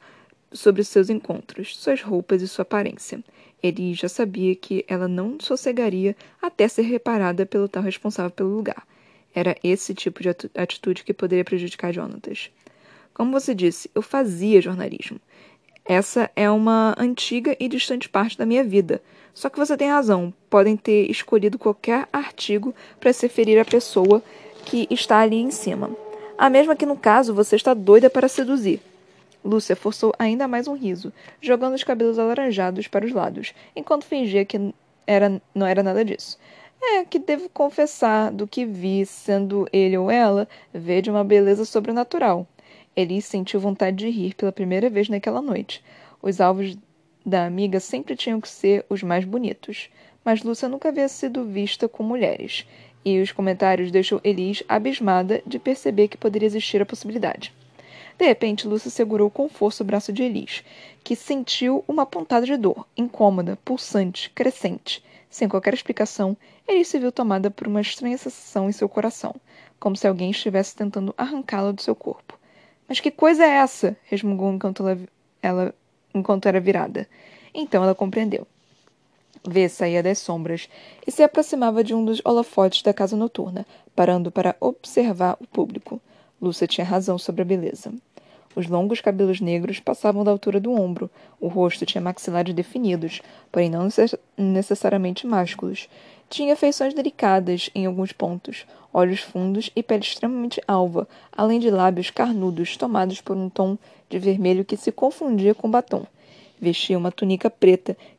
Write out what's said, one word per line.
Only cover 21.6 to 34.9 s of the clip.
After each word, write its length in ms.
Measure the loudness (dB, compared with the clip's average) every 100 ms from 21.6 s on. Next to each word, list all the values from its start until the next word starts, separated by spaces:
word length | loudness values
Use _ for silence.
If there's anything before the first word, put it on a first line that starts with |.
| -2 -2 0 -2 -2
artigo 600 | -6 -6 -10 -2 -2 -2 -8 -18 0
pra 120 | 2
se 100 | 4
referir 360 | 0 2 6 6
à 60 |
pessoa 580 | 6 2 2 2 6 6 4 -18 -20 -20 -4
que 200 | -2 0
está 280 | -2 4 6
ali 180 | 6 4
em 140 | -2
cima. 400 | -4 -6 -4 -6 -8 -14 -16 -16 2
A 140 | 4
mesma 260 | 6 6 2
que, 100 | 0
no 100 | 0
caso, 360 | 4 6 4
você 240 | 2 2 4
está 160 | 2
doida 380 | 2 8 8 8
para 180 | 4 0
seduzir." 520 | 0 0 0 0 -2 -6 _ _ _ _ _
Lúcia 300 | -2 0 0
forçou 400 | -2 -2 0 0 2
ainda 280 | 0 0 -2
mais 220 | -4 -4
um 60 |
riso, 380 | -6 -6 -6 -10 -16 -20 -12
jogando 340 | 0 2 2
os 100 | -2
cabelos 340 | -2 0 2 2
alaranjados 680 | 0 0 -2 0 -2 -2 -4
para 160 | -4
os 80 | -2
lados, 400 | -2 -4 -6 -12 -14 -18
enquanto 300 | -14 -2 -2
fingia 400 | -2 -4 0 0
que 120 | 0 -2
n-, 180 | -6 -8 _